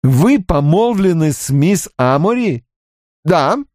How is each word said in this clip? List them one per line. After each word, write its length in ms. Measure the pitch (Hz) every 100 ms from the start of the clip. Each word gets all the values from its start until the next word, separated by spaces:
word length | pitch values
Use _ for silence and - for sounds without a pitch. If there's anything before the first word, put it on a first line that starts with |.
«Вы 400 | 131 127 233 285
помолвлены 880 | 185 151 143 175 233 214 190 170 156
с 200 | 131 -
мисс 360 | 139 160 196 - -
Амори?» 680 | 127 139 180 247 226 120 _ _ _ _ _ _
«Да». 340 | 151 175 139 247 285